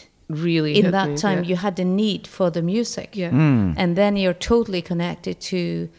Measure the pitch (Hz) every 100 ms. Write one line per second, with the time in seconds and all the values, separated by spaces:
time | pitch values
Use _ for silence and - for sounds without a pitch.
0 | - _ - 151 170 165 151 - 175 190
1 | 170 147 208 180 175 180 202 185 180 190
2 | 214 180 - - 180 165 165 214 226 -
3 | - 208 175 151 156 123 95 76 175 170
4 | 208 202 185 175 - 233 226 185 - 170
5 | 175 170 185 175 - 185 170 170 170